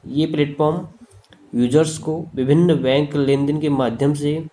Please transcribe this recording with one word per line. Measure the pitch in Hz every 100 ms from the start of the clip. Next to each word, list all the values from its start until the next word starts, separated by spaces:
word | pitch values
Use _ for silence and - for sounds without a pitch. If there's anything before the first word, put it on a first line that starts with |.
| -
ये | 139 156
platform | 151 143 147 151 156 - - - - _ _ - 120
users | 120 143 156 -
को | 156 160 160 -
विभिन्न | 131 151 175 143
bank | 131 135 147 143
लेन | 139 135 143
देन | 151
के | 151
माध्यम | 139 123 113 139
से | 147 147 156 156